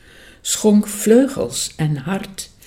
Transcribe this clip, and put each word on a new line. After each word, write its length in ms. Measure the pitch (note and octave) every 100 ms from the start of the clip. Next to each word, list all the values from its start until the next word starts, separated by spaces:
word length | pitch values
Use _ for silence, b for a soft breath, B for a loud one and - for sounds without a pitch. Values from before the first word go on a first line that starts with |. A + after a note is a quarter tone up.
| b b b b
schonk 460 | - - G#3+ G#3 -
vleugels 840 | - G#3 A#3+ C4+ - - - - -
en 200 | D3+ C#3+
hart 540 | C#3+ G3 - - - b